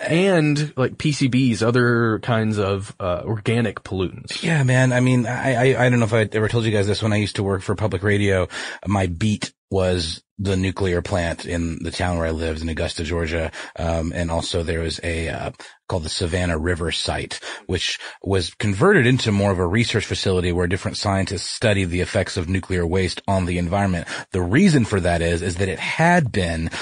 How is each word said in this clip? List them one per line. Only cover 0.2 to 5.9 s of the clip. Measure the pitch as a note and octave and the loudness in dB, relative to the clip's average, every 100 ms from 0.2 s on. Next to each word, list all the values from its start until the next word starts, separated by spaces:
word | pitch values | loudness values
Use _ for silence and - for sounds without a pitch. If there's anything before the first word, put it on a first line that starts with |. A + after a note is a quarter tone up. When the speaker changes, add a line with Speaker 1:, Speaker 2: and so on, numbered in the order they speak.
| G3 F3 D3+ D3 D3+ - | 4 4 2 2 -2 -2
Speaker 1:
like, | B2 - | -2 0
P | D#3 | -2
C | C#3 C3+ | 0 2
Bs, | B2 C3 G2+ | 4 4 2
other | A2 B2 A#2+ A#2 A2+ G#2+ | 2 4 4 4 2 0
kinds | - A2+ A2 G#2 | 0 0 0 0
of, | G2 G2+ G2+ - | 0 -2 -6 -6
uh, | F#2 F2 - | -4 -2 -4
organic | A2 A#2 A#2 A2+ - | -4 0 0 0 -4
pollutants. | - F#2+ F2+ - - - | -6 -4 -4 -6 -12 -6
Speaker 2:
Yeah, | F3 D#3 | 0 2
man. | B2+ B2+ C3 | 4 4 4
I | B2 | 4
mean, | B2+ B2+ A2+ | 4 4 0
I, | B2 C3+ A#2+ C3 | -2 0 2 4
I, | A#2+ | 4
I | |
don't | B2 | 4